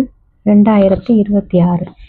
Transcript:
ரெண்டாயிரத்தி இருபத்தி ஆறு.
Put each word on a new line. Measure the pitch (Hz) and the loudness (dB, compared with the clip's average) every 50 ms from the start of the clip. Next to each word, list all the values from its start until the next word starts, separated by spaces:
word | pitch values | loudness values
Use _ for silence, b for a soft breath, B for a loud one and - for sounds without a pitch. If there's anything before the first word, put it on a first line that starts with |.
| 269 247 _ _ _ _ _ _ - | 0 -2 _ _ _ _ _ _ -2
ரெண்டாயிரத்தி | 208 208 208 208 220 214 202 196 190 196 190 - - 233 | 0 2 2 2 2 2 2 2 0 0 -2 -2 -2 0
இருபத்தி | 214 208 208 202 202 202 - - 180 | 0 0 -2 -2 -4 -4 -2 -2 0
ஆறு. | 175 175 175 165 170 - b b b | 0 0 -2 -4 -6 -10 b b b